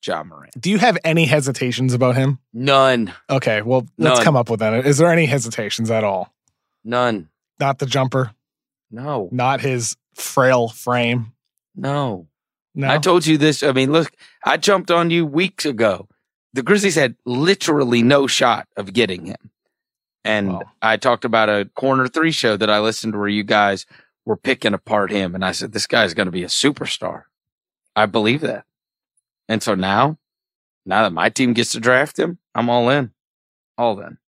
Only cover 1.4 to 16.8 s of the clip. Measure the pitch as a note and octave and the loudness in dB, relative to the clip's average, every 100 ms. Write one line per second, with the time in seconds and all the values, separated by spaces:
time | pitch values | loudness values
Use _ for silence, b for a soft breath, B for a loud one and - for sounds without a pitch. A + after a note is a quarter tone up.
1.4 | C#3 B2 B2+ A#2+ C3 B2 B2+ B2 C3+ C3 | 0 -4 -4 -2 0 2 2 2 0 -2
2.4 | _ A2+ C3+ C3+ C3 B2 G#2 - _ C#3 | _ -6 2 4 6 4 -2 -8 _ -2
3.4 | B2+ G#2+ A2 C3 B2 - B2 B2+ A#2 C#3 | 0 -2 0 -2 -2 -2 2 4 4 4
4.4 | A#2 A2+ A2 A2+ C3+ C#3 E3+ E3+ D#3 C#3 | 0 0 0 0 2 4 4 4 2 0
5.4 | A#2 A2+ G#2 - A2+ A2+ G#2+ F#2+ F2+ _ | -4 -6 -6 -4 -2 0 0 -4 -8 _
6.4 | _ _ _ _ A2 A#2+ B2 G#2+ D#2+ _ | _ _ _ _ -6 0 0 -2 -8 _
7.4 | _ _ C#3 C3+ C#3 C3+ C3 C3+ B2+ - | _ _ -4 -2 -2 -2 0 -2 -4 -8
8.4 | _ _ _ _ _ A2 C#3 C#3 F2+ B2 | _ _ _ _ _ -14 -8 -6 -6 -2
9.4 | B2 C#3 C#3+ B2+ A2+ - _ - - - | 0 0 -2 -4 -6 -10 _ -14 -6 2
10.4 | B2+ B2+ A#2 - - B2 A#2+ A#2+ A2+ _ | 4 4 0 -6 -4 -2 0 -2 -6 _
11.4 | _ _ _ - C#3 C#3+ C3+ F#2+ E2 _ | _ _ _ -10 -6 -4 -4 -6 -12 _
12.4 | _ _ _ - C#3 C#3+ E3+ F3 D3+ D#3 | _ _ _ -6 0 0 4 2 4 4
13.4 | D3+ C#3+ D3 C3 C3 D#3 D#3+ _ b b | 4 2 0 2 2 2 0 _ b b
14.4 | - D#3+ F3+ G3 E3 E3+ E3+ E3+ D#3+ C#3+ | -2 0 2 0 2 0 2 0 0 0
15.4 | F#3 - D3+ A2+ A2+ F2+ - _ _ _ | -2 -4 -6 0 0 0 -8 _ _ _
16.4 | _ B2 B2+ G#3 | _ -6 2 2